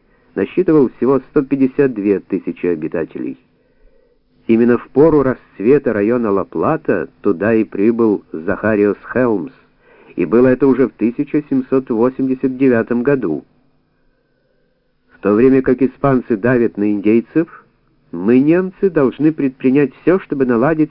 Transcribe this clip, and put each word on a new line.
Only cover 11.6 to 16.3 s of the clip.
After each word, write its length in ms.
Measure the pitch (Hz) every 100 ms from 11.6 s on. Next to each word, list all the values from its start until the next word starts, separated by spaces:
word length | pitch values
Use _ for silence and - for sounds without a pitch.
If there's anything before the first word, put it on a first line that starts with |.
| - 135 131
восемьдесят 680 | 110 127 131 135 131 135 127
девятом 460 | 135 117 110 120
году. 400 | 127 135 92 71 - _ _ _ _ _ _ _ _ _ _ _ _ _ _ _ _ _
В 40 |
то 120 | 101
время 300 | 104 131 131
как 180 | 135 127
испанцы 560 | 127 - 139 127 -